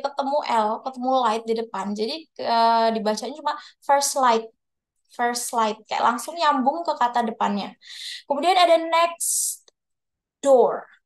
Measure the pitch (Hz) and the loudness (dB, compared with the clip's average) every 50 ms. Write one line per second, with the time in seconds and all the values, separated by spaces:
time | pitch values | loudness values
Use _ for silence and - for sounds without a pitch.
0 | 269 277 - - 269 262 285 294 - - 247 226 214 214 220 226 - 269 254 254 | -2 -4 -6 -6 -4 -2 -2 -2 -2 0 0 0 0 0 -2 -4 -8 -10 -10 -6
1 | 247 254 262 262 247 220 214 226 226 226 226 220 226 226 - 196 190 202 208 208 | -2 0 0 2 2 2 0 -2 -2 -2 -4 -4 -4 -6 -8 -8 -6 -6 -6 -4
2 | 214 233 294 320 320 _ _ - 254 - 233 233 226 226 233 226 226 226 220 214 | -4 -4 -6 -8 -12 _ _ -8 -4 0 2 2 4 4 4 4 2 2 0 0
3 | 196 214 214 214 - - 277 311 285 285 294 294 - - - _ _ - 285 277 | 0 -2 -2 -4 -4 -8 -10 -8 -6 -6 -6 -6 -8 -18 -20 _ _ 0 2 2
4 | 285 - - 285 262 247 233 226 226 - _ _ _ _ _ _ _ _ _ _ | 2 0 0 2 2 4 2 2 0 -4 _ _ _ _ _ _ _ _ _ _
5 | _ _ _ - 240 240 240 240 - - - 233 226 214 208 - - - - - | _ _ _ -4 -4 -2 -2 -4 -6 -6 -2 0 0 0 -2 -4 -8 -8 -4 -2
6 | - - 233 247 - - 311 339 339 294 294 269 247 262 302 330 339 339 294 294 | 0 0 0 -2 -4 -8 -6 -2 0 2 2 2 2 0 0 0 -2 -4 -2 0
7 | 254 240 240 240 233 220 220 - 208 202 202 202 185 - - _ _ - - - | 0 0 2 0 -2 -2 -2 -2 -2 -2 -2 -4 -6 -8 -12 _ _ -20 -18 -16
8 | - - - - - - 277 262 285 339 381 370 349 339 330 330 330 330 330 330 | -14 -14 -14 -10 -6 -4 -4 0 2 2 4 6 6 6 6 4 4 2 2 2
9 | 330 339 339 - - - - - - - - - _ _ _ _ _ _ _ _ | 2 2 0 -4 -6 -4 -2 -2 -4 -4 -6 -10 _ _ _ _ _ _ _ _
10 | _ _ _ _ _ _ _ _ - 277 269 247 226 - - - - - - _ | _ _ _ _ _ _ _ _ 2 4 6 6 6 4 2 -2 -8 -14 -20 _
11 | _ | _